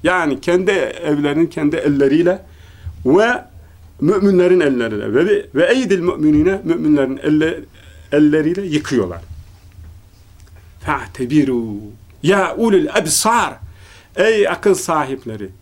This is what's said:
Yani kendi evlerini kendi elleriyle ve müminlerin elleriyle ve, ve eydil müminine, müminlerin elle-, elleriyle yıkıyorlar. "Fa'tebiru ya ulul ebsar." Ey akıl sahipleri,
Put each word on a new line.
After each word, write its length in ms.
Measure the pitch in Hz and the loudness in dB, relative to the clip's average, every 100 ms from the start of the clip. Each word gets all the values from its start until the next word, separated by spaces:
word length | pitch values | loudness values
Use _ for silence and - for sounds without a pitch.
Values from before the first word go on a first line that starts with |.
Yani 380 | 160 180 160 131 | 0 0 0 -4
kendi 300 | - 175 190 | 0 0 2
evlerini 800 | 196 123 - 165 147 147 143 165 | 0 -2 -6 -4 -2 0 0 -2
kendi 260 | 165 147 160 | -2 -2 0
elleriyle 680 | 151 139 139 151 175 196 - - - - - - 127 | -2 2 2 4 2 0 -8 -20 -20 -16 -16 -6 2
ve 380 | 170 226 240 - - - - - - | 4 2 0 -8 -20 -20 -20 -20 -4
müminlerin 600 | 147 196 202 185 180 180 | 0 2 4 4 4 4
elleriyle 540 | 147 127 113 104 107 | 2 0 -2 -4 -2
ve, 320 | 113 180 202 - | 0 2 0 -2
ve 120 | 131 175 | 0 2
eydil 340 | 254 240 190 | 2 2 0
müminine, 600 | 175 165 151 151 170 190 | 0 0 2 4 2 0
müminlerin 560 | 185 165 156 147 135 135 | -2 -2 2 2 2 -2
elle-, 380 | 151 151 160 170 - - - - - | 0 0 0 -4 -12 -20 -20 -20 -2
elleriyle 500 | 143 151 151 151 180 | 2 4 4 0 -2
yıkıyorlar. 580 | 196 151 - 127 92 85 82 - - - - - - - - _ - - - - - - | -4 -4 -2 -2 -2 -6 -14 -18 -20 -20 -20 -20 -20 -20 -20 _ -20 -20 -20 -20 -20 -14
"Fa'tebiru 840 | - 139 - - 123 151 135 120 113 104 107 110 - - | -6 -6 -6 -8 -2 0 2 -2 -4 -10 -12 -20 -20 -6
ya 340 | 151 196 180 - | 0 0 0 -2
ulul 300 | 226 196 151 | 2 2 2
ebsar." 680 | 202 160 135 214 233 180 - - - - - - - | -2 -2 -2 0 0 -2 -6 -18 -20 -20 -20 -16 -2
Ey 320 | 208 220 196 | 0 2 0
akıl 260 | 170 202 | 0 0
sahipleri, 760 | 190 - 156 135 131 - 110 95 - | 0 0 -2 -2 -6 -10 -12 -12 -16